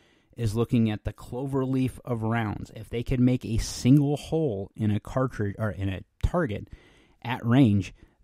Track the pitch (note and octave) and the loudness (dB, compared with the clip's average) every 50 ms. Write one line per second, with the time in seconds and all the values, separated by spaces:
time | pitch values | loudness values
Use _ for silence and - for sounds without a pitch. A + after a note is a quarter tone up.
0 | _ _ _ _ _ _ - - A#2+ G#2+ G2 A#2 A2+ - C3 A#2 A2+ A2 G#2+ - | _ _ _ _ _ _ -8 -4 -4 -2 0 0 0 2 2 2 2 2 0 -2
1 | - G#2+ - - - - A#2+ B2 C#3+ C3+ C3+ C3+ C3 C3 C3+ C3 C3 A#2+ - - | -6 -10 -10 -10 -14 -12 -10 -8 -6 -4 -2 -2 -2 0 0 0 0 -2 -4 -6
2 | - - A#2+ A2+ A2 A2 A2+ A#2 A2 G#2 - - - - - A2+ A2 - - A#2 | -8 -6 -4 -2 -2 0 0 0 -2 -2 -4 -6 -8 -12 -14 -16 -12 -8 -6 -6
3 | B2 - C#3 B2 B2 B2+ B2+ B2+ - - A2+ G#2+ - - - - - B2 C#3 D3+ | -2 -2 2 2 4 4 2 0 -2 -2 -2 -2 -2 -4 -4 0 4 6 6 6
4 | C#3 C#3+ D3 - - - D#3 D#3+ D#3+ C3+ G2+ G2 G2+ - - - A2 G#2 G2+ G#2+ | 6 2 -2 -4 -6 -4 -4 -2 -2 -2 -4 -6 -8 -10 -6 -4 -2 -2 -2 -2
5 | - - - C3 C3 - - - G#2 G2+ F#2+ - A2 G#2+ F2+ F#2 G2 G2 F#2+ F2 | -4 -4 -4 -2 -2 -2 -4 -4 -6 -6 -4 -4 -6 -6 -4 -4 -4 -6 -6 -6
6 | - _ _ _ - - - C#3 E3 A2 G2+ F#2 - - - - _ _ _ _ | -10 _ _ _ -2 0 0 0 0 -2 -4 -6 -10 -12 -18 -20 _ _ _ _
7 | _ _ _ _ - A2+ B2+ - - A#2 A#2 C3+ C#3 G#2+ G2+ G2+ F2+ - - - | _ _ _ _ -8 -6 -6 -4 0 4 6 6 8 8 6 4 2 -2 -8 -20
8 | - - _ _ | -20 -20 _ _